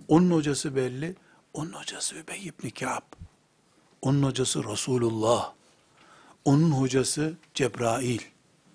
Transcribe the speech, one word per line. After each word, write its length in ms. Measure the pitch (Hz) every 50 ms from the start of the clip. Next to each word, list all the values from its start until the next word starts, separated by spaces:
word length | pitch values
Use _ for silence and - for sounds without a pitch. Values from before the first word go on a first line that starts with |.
| - -
Onun 220 | 151 165 180 180
hocası 460 | 170 160 143 151 139 - - 156 131
belli. 380 | 135 131 123 127 131 151 170 196 - _ _ _ _ _ _ -
Onun 180 | 139 151 -
hocası 440 | - - - - - - - - -
Übey 300 | - 160 - - - 202
ibn 220 | 165 - - - 127
Ka'b. 340 | - - 131 127 123 120 - - - - - - _ _ _ _ _ _ _ _ _ _ _ _ _ -
Onun 200 | - 135 139 143
hocası 420 | 139 135 127 127 127 - - 151 123
Resulullah. 880 | 113 104 - - - 127 123 117 117 113 110 107 113 120 104 92 - - _ _ _ _ _ _ _ _ _ - - - - - - - _ -
Onun 260 | 147 139 147 165 165
hocası 640 | 147 131 135 127 127 135 123 - - 147 151 156 170 - _ _ -
Cebrail. 680 | - 135 120 - - 120 113 113 127 131 123 120 104 - - _ _ _ _ _ _ _ _ _